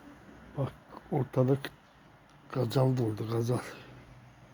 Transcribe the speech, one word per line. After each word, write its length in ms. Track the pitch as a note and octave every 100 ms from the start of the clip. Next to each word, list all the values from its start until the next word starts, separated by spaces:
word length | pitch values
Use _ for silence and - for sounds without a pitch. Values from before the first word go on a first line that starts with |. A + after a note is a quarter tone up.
| - - - - - -
Bak 140 | C3+ - - - -
ortalık 600 | D3 - - B2+ C#3 - - - - - - - - -
gazal 440 | C3 A#2+ C3+ C3 B2+
doldu, 340 | A2+ G#2+ A2
gazal. 260 | A#2 A#2 B2 - - - - - - - - -